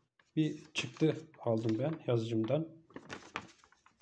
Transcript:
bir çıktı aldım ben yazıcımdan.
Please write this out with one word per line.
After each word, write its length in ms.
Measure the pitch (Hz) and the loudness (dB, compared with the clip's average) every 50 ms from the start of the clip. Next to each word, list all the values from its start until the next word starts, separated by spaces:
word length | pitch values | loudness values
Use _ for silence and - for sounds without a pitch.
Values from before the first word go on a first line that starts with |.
| _ _ _ _ _ _ _ | _ _ _ _ _ _ _
bir 220 | 156 156 151 151 - - - - | 0 0 0 0 -4 -10 -8 -6
çıktı 420 | - - 127 - - 160 156 - - - - - - | -6 -6 -6 -2 2 2 2 2 0 -6 -14 -18 -6
aldım 380 | - 120 113 110 113 113 110 113 | 0 0 2 2 2 2 0 2
ben 160 | 131 156 165 156 - | 0 -2 -2 -2 0
yazıcımdan. 640 | - 123 117 113 113 113 110 110 110 131 156 160 - - - - - - - - - - - - - - - - - - _ - _ _ _ _ _ _ _ | 0 0 2 2 0 0 0 2 2 0 0 0 -4 -8 -16 -20 -20 -20 -20 -16 -14 -16 -16 -16 -12 -12 -12 -12 -12 -18 _ -20 _ _ _ _ _ _ _